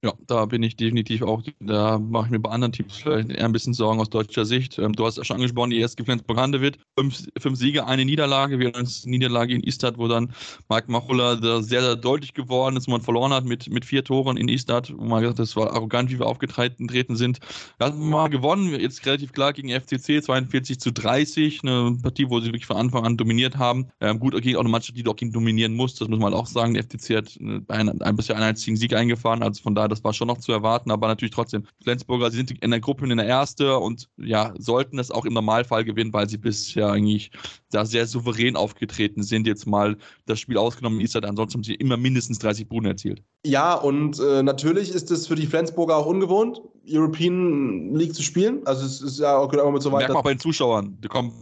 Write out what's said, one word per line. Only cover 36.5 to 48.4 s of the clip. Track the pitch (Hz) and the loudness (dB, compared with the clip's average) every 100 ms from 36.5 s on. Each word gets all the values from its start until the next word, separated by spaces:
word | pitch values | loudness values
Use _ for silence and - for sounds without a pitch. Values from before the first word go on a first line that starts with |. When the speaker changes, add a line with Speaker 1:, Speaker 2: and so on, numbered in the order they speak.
| 104 - - 104 | -4 -6 0 2
Speaker 1:
eigentlich | 101 104 104 104 - - - _ | 2 2 2 -2 -16 -16 -18 _
da | 107 110 | -2 0
sehr | 117 117 | 0 0
souverän | 120 117 110 123 113 | -2 -4 2 2 2
aufgetreten | 101 - 110 - 104 104 | -2 -2 -8 0 -2 0
sind, | 101 110 110 | 0 0 2
jetzt | 104 - | 0 0
mal | 104 104 104 - - - | 2 2 0 -10 -20 -6
das | 110 | -6
Spiel | - 113 | -2 0
ausgenommen | 113 123 120 110 | 0 0 -4 0
ist, | 113 117 | 0 -2
ansonsten | 104 101 110 123 | -4 -4 -2 -4
haben | |
sie | 107 113 | -6 -2
immer | 135 120 | 0 2
mindestens | 127 127 117 110 | 2 0 -2 -2
dreißig | 110 107 110 | -2 -2 -4
Buden | 117 | -2
erzielt. | 104 95 104 98 - _ 151 | -2 -2 -4 -8 -12 _ 0
Speaker 2:
Ja, | 135 160 | 2 4
und, | 175 143 139 151 147 | 2 2 2 0 0
äh, | 139 135 | 2 4
natürlich | 139 135 147 170 196 | 4 2 2 0 0
ist | 180 160 | -4 -2
es | 165 - | -4 0
für | 156 | -2
die | 151 | 0
Flensburger | 160 165 175 165 156 | 0 -2 -2 2 2
auch | 151 | 2
ungewohnt, | 190 190 190 226 - - _ - | 0 2 2 2 -2 -14 _ -2
European | 151 160 156 170 180 180 143 135 92 82 | 2 2 2 0 2 2 2 0 -2 -2
League | 147 165 | 0 0
zu | 156 | -2
spielen, | - 170 | -2 2